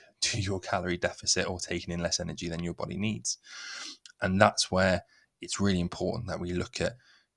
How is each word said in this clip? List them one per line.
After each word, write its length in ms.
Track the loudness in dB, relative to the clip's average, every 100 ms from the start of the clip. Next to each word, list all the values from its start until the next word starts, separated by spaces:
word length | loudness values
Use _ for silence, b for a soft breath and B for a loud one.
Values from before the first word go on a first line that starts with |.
| -14
<laughs> 120 | -4
to 200 | -2 0
your 200 | -2 -2
calorie 360 | -2 -2 0 0
deficit 540 | -2 -2 -2 0 0
or 80 | -2
taking 340 | -4 -4 -2
in 80 | -2
less 200 | 0 -2
energy 280 | -4 -4 -4
than 140 | -4
your 120 | -4
body 220 | -4 -6 -2
needs. 420 | -2 -2 -4 -8 B B B B B B B -2
And 180 | 2 8
that's 300 | 8 6 0
where 320 | 4 6 4 0 b b -16
it's 180 | -8 0
really 220 | 2 4
important 480 | 0 -2 -2 -2 -4
that 100 | -4
we 140 | -2
look 280 | -2 -4 -2
at 120 | -2 -4 b b b